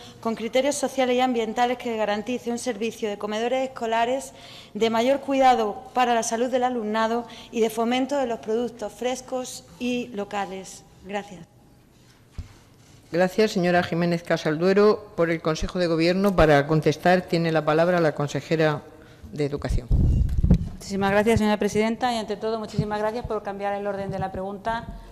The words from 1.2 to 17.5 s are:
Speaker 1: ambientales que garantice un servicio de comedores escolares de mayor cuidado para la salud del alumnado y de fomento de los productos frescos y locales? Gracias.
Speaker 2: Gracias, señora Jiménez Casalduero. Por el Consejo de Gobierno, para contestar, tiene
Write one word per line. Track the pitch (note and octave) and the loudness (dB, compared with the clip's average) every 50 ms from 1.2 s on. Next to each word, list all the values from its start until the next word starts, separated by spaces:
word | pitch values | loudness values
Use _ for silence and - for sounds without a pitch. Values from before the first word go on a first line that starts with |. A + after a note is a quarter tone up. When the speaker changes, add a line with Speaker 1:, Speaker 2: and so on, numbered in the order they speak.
Speaker 1:
ambientales | B3+ B3+ B3 A#3 A3+ G#3+ G#3+ B3 B3 B3 B3+ | 2 2 2 0 -2 -2 0 0 0 0 0
que | B3 - B3 A3+ | -2 -4 -6 -2
garantice | A3 G#3+ G3+ G#3 G#3+ G#3 - B3 A#3+ - A#3 | -2 0 0 0 -2 -2 -4 -4 -4 -4 -4
un | A#3+ A#3+ | -4 -4
servicio | - B3+ A#3 G3 A#3 A3+ A3 - A#3 G#3 | -4 -4 -4 -2 -4 -6 -4 -4 -4 -4
de | G#3 G3+ | -4 -4
comedores | G3 G#3 G#3+ A3 A#3 A#3+ C4 C4 C4 C4 | -4 -4 -2 -2 -2 0 0 -2 -2 -4
escolares | C4 - A#3 A3+ A3+ A3+ A#3 A#3+ B3+ C4+ B3+ - - - - - - - - - - | -6 -6 -4 -2 0 0 0 0 0 -4 -6 -10 -16 -20 -20 -20 -20 -20 -20 -10 -4
de | G#3 A3+ A3+ | 0 0 2
mayor | A3+ A3+ A#3 C4 C#4 C#4 | 2 2 2 2 2 2
cuidado | - - C#4 C4+ C4+ B3+ B3 A3+ A3 G#3 G3 - - - - | 0 0 2 4 6 6 6 6 2 -2 -4 -6 -10 -6 0
para | B3 B3+ A#3+ A#3+ | 0 2 2 2
la | A3+ A3 | 0 0
salud | - A#3 A3+ B3 B3+ | -2 -2 -2 0 0
del | B3+ B3+ B3 | 0 0 0
alumnado | B3+ B3+ A#3+ G#3+ G#3+ G#3+ A3+ A3+ A3 A#3 A#3+ A#3 A#3 - - - - | 0 0 -2 -2 -2 0 0 0 0 0 -2 -4 -6 -14 -18 -16 -6
y | - A#3 | -2 0
de | A3 A3+ | 0 0
fomento | A3 A#3 A3+ A#3 B3 B3+ C4 C4 C#4+ | 0 0 0 0 2 0 0 0 0
de | C#4+ C4 | -2 0
los | A#3 A3+ A3 | -2 -4 -6
productos | - G#3+ A3 A#3 B3 A3+ A#3+ - G#3+ G3+ - | -4 -2 -2 -2 -2 -4 -6 -8 -10 -10 -8
frescos | - A#3 B3 B3+ B3 - - B3+ B3+ B3+ - - - - - - - | -4 -4 -4 -4 -4 -8 -8 -6 -6 -6 -8 -12 -16 -16 -18 -12 -6
y | B3 A#3+ B3 B3 A#3+ B3 | -4 -2 -2 -2 -4 -6
locales? | A3+ G3+ G3+ G3+ G#3 G3+ G3 F3+ F#3+ F#3+ F#3 - - - - - - - - | -8 -8 -8 -6 -4 -6 -6 -6 -8 -12 -14 -14 -18 -20 -20 -20 -20 -20 -14
Gracias. | F#3 G3+ G3+ G3 - F#3 E3+ E3 _ _ - - - - _ _ _ _ _ _ _ _ _ - _ - - - - - - - _ _ _ - - - - - - | -8 -8 -8 -8 -10 -16 -18 -20 _ _ -20 -20 -20 -20 _ _ _ _ _ _ _ _ _ -20 _ -14 -14 -14 -14 -16 -20 -20 _ _ _ -20 -20 -20 -20 -14 -6
Speaker 2:
Gracias, | - E3+ F#3 F3+ - - A3 G#3+ | 0 0 0 2 4 2 2 2
señora | A3 F#3+ F3 F3+ F3 F3 | 2 0 2 4 4 2
Jiménez | F3 - E3+ E3 F3 F3 F3 E3 | 2 0 0 0 0 0 0 -2
Casalduero. | - - E3+ D#3+ - E3 D3+ D#3 F3 F#3+ F#3+ G3+ G#3 G#3+ G#3 G#3 - - - | 0 -2 -2 0 0 -2 0 2 2 2 4 6 6 4 4 2 -2 -10 -2
Por | - E3+ E3 | 0 0 0
el | E3+ D#3+ | 0 -2
Consejo | - E3 D#3+ - - - - F#3 | -2 -2 -2 -2 -2 -4 -2 -2
de | F3+ | 0
Gobierno, | E3 E3 D#3+ E3 E3+ F3+ F#3+ G3 G3+ F#3 | 0 2 2 2 2 2 4 2 2 4
para | F3 D#3+ D3+ D3 C#3+ C#3 | 6 6 6 6 6 6
contestar, | D3 D#3+ D#3 D3 D#3 D3 - - F3+ F#3 F#3 F3+ | 4 2 2 2 2 0 2 2 2 4 2 2
tiene | - - E3 E3+ E3 | 0 -2 0 0 2